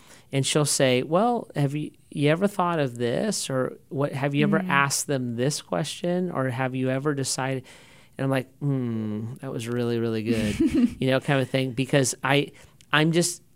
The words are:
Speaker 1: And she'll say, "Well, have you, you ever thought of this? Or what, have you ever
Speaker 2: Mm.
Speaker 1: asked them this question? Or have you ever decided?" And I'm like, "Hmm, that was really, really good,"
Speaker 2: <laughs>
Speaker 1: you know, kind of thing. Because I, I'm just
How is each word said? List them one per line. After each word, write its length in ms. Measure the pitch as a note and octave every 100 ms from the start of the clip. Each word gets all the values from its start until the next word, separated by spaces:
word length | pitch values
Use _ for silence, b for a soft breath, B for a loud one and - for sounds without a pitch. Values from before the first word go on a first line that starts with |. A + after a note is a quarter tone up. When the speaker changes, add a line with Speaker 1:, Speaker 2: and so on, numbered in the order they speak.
| B B B
Speaker 1:
And 120 | C3+
she'll 220 | C3 D#3 D3
say, 360 | - C3 B2
"Well, 460 | C3 E3+ A#3 A#3+ - D#3
have 180 | C#3+
you, 180 | D3 - - -
you 180 | D#3 C#3+
ever 180 | D#3+ G3+
thought 320 | - F3 E3
of 200 | C#3 A#2+
this? 500 | A#2+ C3 A3 - -
Or 300 | C3 B2+ - -
what, 240 | C#3+ C#3+
have 220 | C3+ C#3+
you 80 | C#3+
ever 140 | - -
Speaker 2:
Mm. 100 | F#3
Speaker 1:
asked 380 | C#3 C#3+ - -
them 300 | C#3 B2 A#2
this 260 | C3 -
question? 680 | - F3 D#3 - F3 F3+ F3+
Or 200 | C3 C3
have 240 | B2 C3
you 160 | C3 B2+
ever 240 | C3+ D3
decided?" 480 | C#3 C3+ - C3 C3 - B B B B -
And 60 |
I'm 60 | C3+
like, 180 | C3 B2+ -
"Hmm, 760 | C#3+ C3+ A#2+ A2+ G#2+ G#2+ A#2 C#3
that 100 | C3+
was 140 | B2+ A2+
really, 300 | A#2+ A#2+ A#2
really 240 | A2+ A2
good," 340 | A2 - G#2+ G#2
Speaker 2:
<laughs> 400 | D4+ D#4 A#3+ -
Speaker 1:
you 80 | C3
know, 80 | C3
kind 200 | - C#3
of 80 | B2+
thing. 200 | C3+ C3
Because 420 | A#2+ C3 C#3+ B2+ -
I, 300 | C3 C#3+ - - b b -
I'm 180 | D3 D#3
just 300 | D#3+ E3+ - _